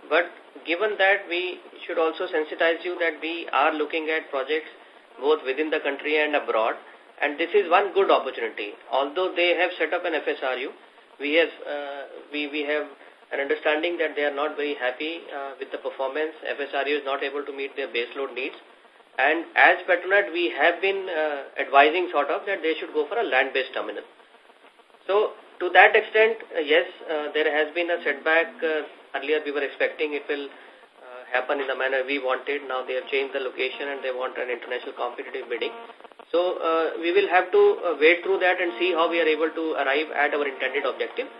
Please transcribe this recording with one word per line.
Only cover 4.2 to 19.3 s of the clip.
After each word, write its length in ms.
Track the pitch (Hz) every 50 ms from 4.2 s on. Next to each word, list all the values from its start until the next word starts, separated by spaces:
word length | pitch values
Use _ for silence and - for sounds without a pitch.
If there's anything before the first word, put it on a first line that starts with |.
| 151 -
projects 400 | - 135 131 131 151 160 156 - - - - - - - - - - -
both 240 | 127 143 156 151 147
within 260 | 127 135 139 156 156
the 100 | 156 156
country 400 | 151 147 139 139 - 147 151 156
and 140 | 151 151 151
abroad, 400 | 139 - - - 113 110 120 147 - - - - - - - - -
and 160 | - 147 147 143
this 120 | 165 165 -
is 160 | 208 196 165
one 240 | 170 190 202 190 -
good 160 | 190 196 170
opportunity. 640 | 156 131 123 131 123 - 117 110 107 - 107 104 104 - - -
Although 420 | 117 131 139 147 147 170 185 180 156
they 200 | - 175 175 170 156
have 140 | 180 180 175 -
set 140 | 165 156 175
up 120 | 175 180
an 80 | 180 160
F 120 | 143 - 160
S 100 | 147 -
R 160 | 147 131 127 123
U, 140 | 131 165 - - - - _ - - _ - _
we 140 | 135 147 151
have, 160 | 170 165 156 - - - -
uh, 360 | 147 143 143 139 139 143 135 - - - - -
we, 160 | - 147 147 143
we 140 | 143 151
have 260 | 147 143 151 151 143 143 - - - - - _ - _ 123
an 80 | 135
understanding 560 | 139 139 151 151 - 156 151 151 160 175 175 165
that 180 | 165 151 151
they 80 | 151 147
are 100 | 147 143
not 220 | 139 147 151 147
very 200 | 147 147 147 143
happy, 460 | 143 127 127 123 - 151 156 165 165 - - -
uh, 160 | 143 139 139 135 -
with 120 | 139 -
the 80 | - 170
performance. 540 | - 131 - - 135 131 131 151 156 156 156 - - -
F 120 | 123 123
S 100 | 143 135 -
R 140 | 143 139 139
U 100 | 147 147
is 80 | 139
not 180 | 135 139 139 147
able 200 | 139 135 147 147
to 80 | 147
meet 240 | 139 139 139 139 139
their 120 | 147 139 127
baseload 460 | - 117 117 120 - 143 139 127 120
needs. 220 | 123 131 139 - - - - - _ _ - _ - - _ _ -
And 240 | 131 143